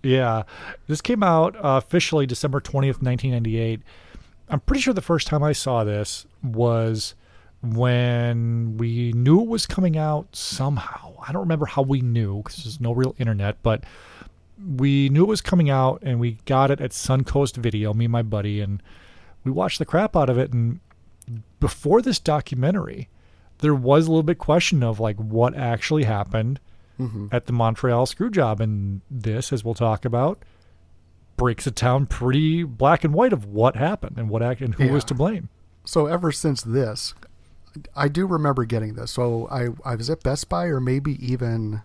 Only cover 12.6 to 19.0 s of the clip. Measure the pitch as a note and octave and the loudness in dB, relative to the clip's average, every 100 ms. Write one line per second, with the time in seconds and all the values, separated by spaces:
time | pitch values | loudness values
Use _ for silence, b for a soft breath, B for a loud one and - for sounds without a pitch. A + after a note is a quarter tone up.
12.6 | A2+ - A#2 A#2 C3 - A#2 G#2 G2+ - | -12 -6 -2 0 0 0 -2 0 -2 0
13.6 | A#2 A2 B B B B B _ _ - | 0 0 B B B B B _ _ -16
14.6 | G3 B2+ C#3 C#3 C#3 C#3+ G3 G#3+ - F3+ | -8 0 2 4 4 4 4 2 2 2
15.6 | D3 C3+ C3 - C3+ A#2+ A#2+ A2 - C3+ | 4 4 2 0 -2 -2 -2 -4 0 2
16.6 | C3+ C#3 C3 - - C3 C3 C#3+ C#3 - | 4 2 -2 -6 0 0 2 0 0 0
17.6 | A2+ G#2+ G#2+ G#2+ A#2 A#2 A2+ G#2+ G2+ G#2 | -2 0 0 0 0 0 -2 -4 -2 -4
18.6 | G2+ G2+ b b | -4 -6 b b